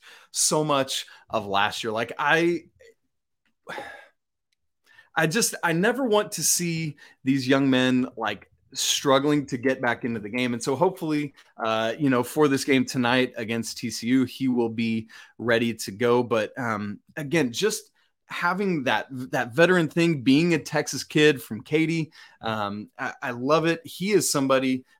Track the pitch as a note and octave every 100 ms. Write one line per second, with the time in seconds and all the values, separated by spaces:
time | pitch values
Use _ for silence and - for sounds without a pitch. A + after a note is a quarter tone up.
0 | - - _ - - D#3 D3+ C#3 C3+ -
1 | - - - A2 G2+ G2 G#2 - A2+ A2
2 | A#2+ - D3 D#3+ E3+ F3 - _ - _
3 | _ _ _ _ _ _ - - - -
4 | - _ _ _ _ _ _ _ _ _
5 | _ - D#3+ G#3 - - E3+ E3 G#3+ A#3+
6 | C4 G#3 G#3 - D3 - F3 E3 D#3+ -
7 | - _ B2+ C#3 B2+ C3+ C#3 B2+ B2+ B2+
8 | B2+ - A2 G#2 - _ _ - - -
9 | C#3+ C3+ D3 D3 C3 B2+ C3 C3+ B2+ A#2
10 | B2+ A2+ G2+ B2 B2 A#2+ D3 C3 F#3 F#3
11 | E3 D3+ D3 - _ - A2+ A2 A2+ A#2
12 | C#3+ B2 B2 D3+ D3+ C3+ D3 C3 B2 C3+
13 | A#2+ B2+ B2+ - A2+ A#2 A2+ - A#2 A2
14 | A2+ C3 B2+ - C3 B2 A#2 A2+ A2+ A2+
15 | A2 - - - A2+ A#2 A#2 A2 - G2
16 | A#2+ B2 A#2 A#2 G#2 - A#2+ G#2 G#2 G#2
17 | _ - C#3+ E3 B2+ A2+ G3+ G3 - _
18 | _ _ - - F3 F#3 G3 E3 B2+ G#2+
19 | - C3 C3 C3+ A#2+ A#2 F3 F#3 D#3 F3
20 | E3+ D3+ A#2+ C#3 F3 D#3+ - D3+ D3 C3+
21 | - D#3+ D3+ C3+ - G#2 - D#3 D#3+ E3
22 | D#3 - - - A2 A2 G2+ G#2 - -
23 | C3 - C#3 A#2+ C3 D#3 E3 E3 - -
24 | F#3+ G3 - D3 C3+ C3+ C3 C3 -